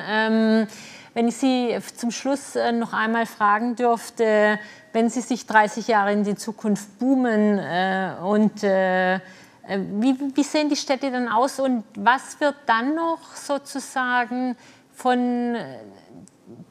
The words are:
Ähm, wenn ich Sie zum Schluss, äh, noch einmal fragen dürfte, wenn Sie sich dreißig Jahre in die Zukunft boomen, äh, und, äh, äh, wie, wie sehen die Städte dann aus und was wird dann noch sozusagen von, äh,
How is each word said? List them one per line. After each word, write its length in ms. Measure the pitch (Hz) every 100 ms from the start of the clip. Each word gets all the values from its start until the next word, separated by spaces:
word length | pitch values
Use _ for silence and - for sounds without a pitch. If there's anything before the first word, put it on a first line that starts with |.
| 165
Ähm, 580 | 214 220 220 220 220 214 - - - -
wenn 160 | 233 233
ich 80 | 226
Sie 400 | 269 254 247 202 -
zum 160 | - 240
Schluss, 460 | - 262 277 - 240
äh, 160 | 233
noch 220 | 233 202
einmal 320 | 190 220 233 226
fragen 500 | - 208 208 240 233
dürfte, 840 | 247 226 - - 220 214 214 208 - - -
wenn 160 | 226 233
Sie 100 | 247
sich 260 | - 233 -
dreißig 420 | 214 214 220 202
Jahre 260 | 214 202
in 100 | 208
die 120 | 208 202
Zukunft 600 | - 208 214 202 - -
boomen, 600 | 247 269 247 214 214 202
äh, 540 | 139 170 190 190 185 117
und, 380 | 180 214 214 -
äh, 540 | 202 190 190 185 185 190
äh, 40 | - - - _ - 196 175 202
wie, 180 | 254 262 277
wie 80 | 269
sehen 280 | 277 311 302
die 60 | 285
Städte 340 | - 262 277
dann 180 | 247 240
aus 320 | 214 262 -
und 240 | 269 247 208 -
was 420 | 202 254 - -
wird 140 | 294 277
dann 300 | - 226 254
noch 240 | 320 330 320 -
sozusagen 1200 | - - 277 277 277 - 262 247 247 240 247 254 240 - - _
von, 600 | - 254 247 247 240 240
äh, 220 | 233 139 120 104 98 - - - _ - - -